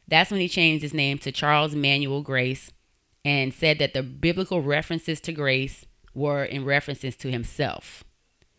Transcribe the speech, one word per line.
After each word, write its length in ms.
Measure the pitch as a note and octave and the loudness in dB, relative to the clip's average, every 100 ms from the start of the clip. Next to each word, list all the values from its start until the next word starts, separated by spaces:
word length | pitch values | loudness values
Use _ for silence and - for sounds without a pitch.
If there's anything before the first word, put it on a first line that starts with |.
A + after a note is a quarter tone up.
| - | 0
That's 240 | D#3 F#3 | 2 2
when 80 | G3 | 0
he 80 | F3 | 0
changed 360 | - E3 D#3 | 4 4 2
his 100 | D3 | -2
name 240 | D3+ C#3 C#3 | 0 0 -2
to 120 | C3+ | -6
Charles 440 | - D3 D3+ D#3 D3 | -2 2 4 2 2
Manuel 460 | C#3+ C#3 C#3 C#3 | 2 2 0 -2
Grace 500 | C#3+ C3 B2+ C3+ - - _ _ _ _ C#3+ | -2 0 0 -2 -10 -20 _ _ _ _ 0
and 280 | C#3+ C3 | 2 0
said 260 | - D#3+ D3+ | 2 2 4
that 140 | C#3+ | 2
the 100 | C3 | 0
biblical 580 | C3 C3+ E3 F3 F#3 F3+ | -4 0 0 2 0 0
references 580 | C#3 D3 D#3 D#3+ - D#3 | 2 0 0 -6 -4 -6
to 140 | - | -6
grace 520 | D#3+ C#3 C3 C3+ - - _ _ | -2 0 0 -2 -8 -18 _ _
were 320 | B2+ D3 C#3+ C3+ | -4 -2 0 -2
in 180 | C#3 | -4
references 520 | C3+ C#3+ D3 C3+ C3 - | 0 0 0 -8 -8 -6
to 140 | C3+ | -6
himself. 720 | B2+ A2+ - C3 - - - - _ _ _ _ | -4 -6 -2 -2 -2 -12 -20 -20 _ _ _ _